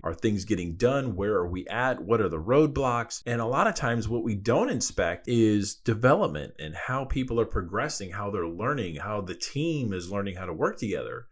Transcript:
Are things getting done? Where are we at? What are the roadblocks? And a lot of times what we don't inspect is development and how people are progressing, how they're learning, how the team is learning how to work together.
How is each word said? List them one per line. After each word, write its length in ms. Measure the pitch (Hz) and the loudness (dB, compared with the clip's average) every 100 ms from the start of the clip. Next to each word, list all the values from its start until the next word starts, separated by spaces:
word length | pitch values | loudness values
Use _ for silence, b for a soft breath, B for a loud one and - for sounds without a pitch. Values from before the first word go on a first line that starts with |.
Are 80 | - | -6
things 320 | 92 120 104 | 0 0 0
getting 300 | 98 98 87 | 0 -2 -2
done? 420 | 85 120 139 131 90 | 0 2 2 0 -2
Where 160 | 101 | 0
are 160 | 95 87 | 0 0
we 180 | 92 - | -4 -4
at? 300 | 107 127 120 | -2 0 -2
What 220 | 92 113 | 2 2
are 80 | 98 | 2
the 80 | 80 | 0
roadblocks? 840 | 85 139 151 135 135 120 113 - | 4 6 6 4 0 0 -2 -6
And 160 | - 120 | -2 -2
a 60 | 117 | 0
lot 220 | 135 214 | 2 2
of 60 | |
times 320 | - 123 117 107 | 2 0 0 0
what 160 | 117 | 0
we 120 | 117 | 0
don't 340 | 104 107 135 240 | 0 2 4 2
inspect 600 | 143 - - 85 90 - | 0 -2 0 0 -2 2
is 480 | 120 110 104 98 - | 6 6 6 2 -2
development 760 | - 107 123 170 190 76 69 - | 0 4 4 4 2 -2 -8 -10
and 160 | 78 | -10
how 320 | - - 127 135 | -8 -4 -4 -2
people 340 | 139 127 117 | -2 0 0
are 60 | 110 | 0
progressing, 640 | 107 87 101 151 - 95 | 0 -2 -4 -4 -4 -6
how 180 | 95 101 | -6 -4
they're 180 | 101 85 | -2 -4
learning, 500 | 85 113 147 92 78 | -2 -2 -2 -4 -6
how 260 | 98 104 | -4 -4
the 120 | 90 | -6
team 600 | 85 - 135 165 151 117 | -8 -6 -2 -2 0 -2
is 180 | 95 87 | -4 -4
learning 240 | 101 101 92 | -4 -4 -6
how 80 | |
to 80 | 92 | -8
work 240 | 80 - - | -8 -10 -8
together. 520 | 110 85 58 60 - | -6 -6 -6 -12 -14